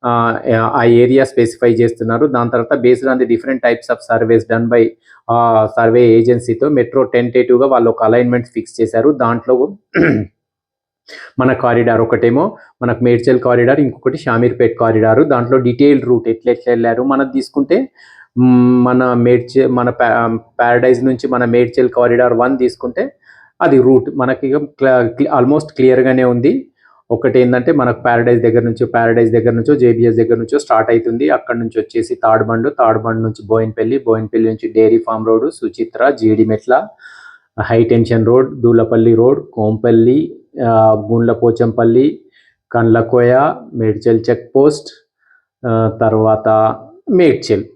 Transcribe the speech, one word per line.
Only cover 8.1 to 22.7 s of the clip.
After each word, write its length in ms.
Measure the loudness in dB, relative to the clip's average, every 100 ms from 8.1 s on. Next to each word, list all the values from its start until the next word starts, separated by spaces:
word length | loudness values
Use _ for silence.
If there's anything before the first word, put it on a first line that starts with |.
| 2 0 -2 -4
ఫిక్స్ 280 | -12 -12 -6
చేశారు. 340 | -4 0 0
దాంట్లో 440 | 0 -2 -2 -2 -2 -2 -6 _
<clears throat> 380 | -2 0 0 -4 _ _ _ _ _ _ _ _ -20 -18 -2
మన 140 | -2
కారిడార్ 480 | 0 0 0 0 0
ఒకటేమో 420 | 0 0 0 0 -2 -6 -20 _
మనకు 240 | -6 -2
మేడ్చల్ 360 | 0 0 2 0
కారిడార్, 400 | 2 0 2 2
ఇంకొకటి 380 | 0 -2 -6 -4
షామీర్పేట్ 560 | -4 0 0 0 -2 0
కారిడార్. 420 | 0 2 2 2
దాంట్లో 340 | 2 0 0 0
డీటెయిల్డ్ 480 | 0 0 2 2 2
రూట్ 220 | -2 -2
ఎట్లా 220 | -4 -2
ఎట్లా 180 | -2 -2
వెళ్ళారు 320 | -2 0 -2
మనది 300 | -2 -2 -2
తీసుకుంటే, 440 | -4 -6 -6 -2 -2 -2 _ -20 -20 -12 0
మ్, 120 | 2 4 4 2
మన 300 | 2 2 0
మేడ్చ-, 540 | 0 2 2 0 0 0
మన 220 | 0 -2
పా-, 260 | 0 0 0 -2 -4 -10 _
పారడైజ్ 440 | 0 2 2 2 0
నుంచి 220 | -2 -4
మన 180 | -2 0
మేడ్చల్ 440 | 0 0 0 -2
కారిడార్ 440 | 0 0 2 2
వన్ 240 | 2 0 0
తీసుకుంటే 480 | -4